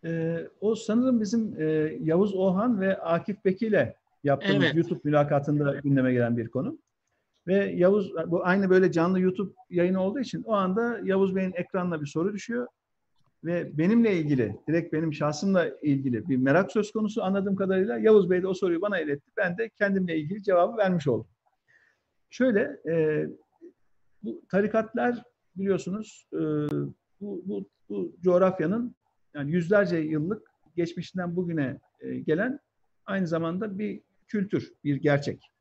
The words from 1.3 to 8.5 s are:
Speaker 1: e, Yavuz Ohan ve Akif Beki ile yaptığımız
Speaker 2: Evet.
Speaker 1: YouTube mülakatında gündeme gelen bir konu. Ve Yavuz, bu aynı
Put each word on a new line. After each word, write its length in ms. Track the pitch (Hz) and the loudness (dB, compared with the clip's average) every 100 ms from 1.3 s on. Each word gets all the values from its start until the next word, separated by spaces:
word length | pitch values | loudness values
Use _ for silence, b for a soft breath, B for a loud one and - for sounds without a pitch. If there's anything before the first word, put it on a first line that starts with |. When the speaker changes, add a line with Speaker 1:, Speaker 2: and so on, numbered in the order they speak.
| 233 214 - | -2 -2 -2
Speaker 1:
e, 40 | 156 156 156 156 | 0 0 0 -2
Yavuz 340 | 160 170 208 | 0 2 2
Ohan 460 | 190 190 180 240 214 | 2 2 2 2 2
ve 180 | 190 190 | 0 -2
Akif 460 | 165 165 165 196 | 0 -2 -2 -4
Beki 220 | 196 185 226 | -2 -2 2
ile 300 | 196 120 - _ _ | 2 2 -4 _ _
yaptığımız 400 | 139 139 202 147 | 0 0 2 4
Speaker 2:
Evet. 100 | 151 | 4
Speaker 1:
YouTube 260 | 156 165 160 | 2 0 -2
mülakatında 720 | 147 147 147 147 143 147 143 | 2 2 4 0 0 0 0
gündeme 380 | 139 143 135 127 | -2 0 2 4
gelen 240 | 123 120 120 | 2 2 0
bir 120 | 113 | -2
konu. 300 | 127 196 320 _ _ _ _ _ _ - | -4 -6 -8 _ _ _ _ _ _ 0
Ve 80 | |
Yavuz, 580 | 196 196 175 175 208 185 - 165 | 0 0 2 4 4 0 -6 -2
bu 180 | 170 | 0
aynı 260 | 180 | 2